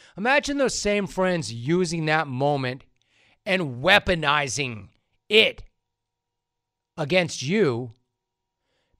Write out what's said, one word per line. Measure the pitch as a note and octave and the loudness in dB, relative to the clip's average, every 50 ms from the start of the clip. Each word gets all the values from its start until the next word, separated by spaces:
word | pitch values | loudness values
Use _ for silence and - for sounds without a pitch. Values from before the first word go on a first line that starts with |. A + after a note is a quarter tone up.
| - - - | -20 -20 -12
Imagine | F3 G3+ B3 C#4 D4 - C#4+ C#4+ | -4 0 2 2 2 0 0 -2
those | C#4+ C4 A3 - | 0 0 0 0
same | - - G#3 G3+ G#3 G3 | -2 -2 0 0 0 -2
friends | D#3+ - F#3 F#3 F#3 F3+ E3+ C3 G#2 | -4 -2 -2 0 0 0 -2 -4 -6
using | A#2 A#2 A#2+ C#3+ E3+ F3+ F#3 D#3+ E3+ E3 D#3 | -8 -6 -2 0 2 2 2 0 -2 -2 0
that | D#3 D3+ D#3 D#3 | 0 0 0 0
moment | C#3+ B2+ B2+ C#3 D3 D3 C#3 C3 B2 C3 - - _ _ _ _ _ _ _ _ _ _ _ - | -2 -2 0 0 0 0 0 -2 -4 -6 -8 -14 _ _ _ _ _ _ _ _ _ _ _ -4
and | - F#3 F#3 E3+ C3+ A#2+ B2 | -2 -2 -2 -2 -4 -6 -2
weaponizing | C3+ F3+ G3+ G3+ - G3+ F3+ E3 D3+ C#3 D3 D3 C#3+ C3 G2+ C#3 C#3 B2 A2+ G#2 G2 - _ _ _ _ _ _ _ | 4 4 4 4 4 2 -2 0 0 0 0 0 0 -2 -4 -4 -6 -6 -6 -12 -14 -20 _ _ _ _ _ _ _
it | - G#3 A3 G#3 D3+ - - - - _ _ _ _ _ _ _ _ _ _ _ _ _ _ _ _ _ _ _ _ _ _ _ _ - | 4 4 6 6 4 0 -8 -18 -20 _ _ _ _ _ _ _ _ _ _ _ _ _ _ _ _ _ _ _ _ _ _ _ _ -8
against | E3+ D3+ C3+ F3 F#3 F3 - - - | -8 -4 0 2 0 0 0 -4 -6
you | B2+ C#3 F#3+ A3+ F#3+ C#3 A#2 A#2 B2+ A#2 - _ _ _ _ _ _ _ _ _ _ _ _ _ _ _ _ _ _ _ _ _ | -4 -2 2 2 2 2 0 -2 -6 -10 -14 _ _ _ _ _ _ _ _ _ _ _ _ _ _ _ _ _ _ _ _ _